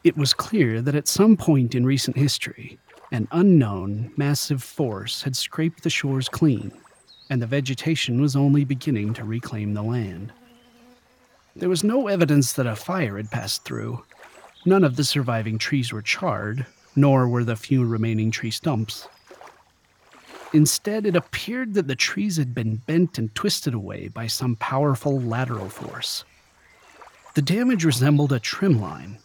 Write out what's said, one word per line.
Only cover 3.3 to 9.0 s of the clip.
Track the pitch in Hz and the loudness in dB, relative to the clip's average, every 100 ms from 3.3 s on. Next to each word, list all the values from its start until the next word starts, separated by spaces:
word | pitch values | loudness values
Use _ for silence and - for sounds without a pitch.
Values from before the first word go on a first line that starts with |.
unknown, | 160 196 170 110 98 98 104 120 - | 4 6 8 6 -2 -4 -6 -6 -2
massive | 143 143 - 139 | 0 0 -2 -6
force | - - 135 98 110 - | -6 -4 -4 -4 -8 -6
had | 139 127 | -6 -6
scraped | - - 160 - | -6 -2 -4 -2
the | 165 | -4
shores | - 139 135 127 | -2 -2 -2 -4
clean, | - 160 110 107 - _ _ _ - - | 2 2 2 -4 -14 _ _ _ -20 -4
and | 131 | -4
the | 117 | 0
vegetation | 139 135 127 160 165 - 120 | -2 -2 -4 -2 -2 0 2
was | 147 135 | 2 2
only | 139 143 135 | 4 4 2
beginning | 131 151 117 | -4 -2 -2